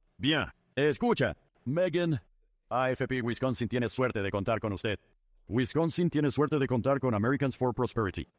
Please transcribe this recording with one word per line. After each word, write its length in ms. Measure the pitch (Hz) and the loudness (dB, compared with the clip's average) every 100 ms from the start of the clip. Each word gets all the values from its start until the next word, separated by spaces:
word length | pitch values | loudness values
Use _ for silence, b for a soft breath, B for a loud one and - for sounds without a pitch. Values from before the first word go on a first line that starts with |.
| _ - | _ -4
Bien, 280 | 127 156 92 - _ - | 0 0 -2 -8 _ 0
escucha, 640 | 151 135 240 208 113 - _ _ 120 | 0 2 2 2 0 -2 _ _ -4
Megan, 560 | 160 185 165 170 143 - _ _ _ - | 0 0 2 0 0 -4 _ _ _ -6
A 220 | 120 131 | -2 0
F 160 | 127 127 | 0 -2
P 140 | 127 | -2
Wisconsin 460 | 117 113 131 120 113 | -2 -2 -2 -2 -2
tiene 220 | 127 117 | 0 -2
suerte 320 | - 127 107 | 0 0 0
de 80 | 98 | -2
contar 300 | 101 98 107 | -2 0 -2
con 140 | 110 | -2
usted. 260 | 95 113 98 _ _ _ _ - | -4 -4 -4 _ _ _ _ -4
Wisconsin 640 | 113 123 147 165 175 175 | -2 0 0 0 2 0
tiene 180 | 151 147 | 2 2
suerte 300 | 139 147 151 | 2 2 2
de 80 | 135 | 0
contar 320 | 127 127 139 | 0 2 0
con 160 | 131 104 | 2 2
Americans 420 | 113 139 139 - | 2 2 0 0
for 160 | 127 | 0
Prosperity. 540 | 117 120 - 98 82 - | 0 -2 0 -2 -4 -10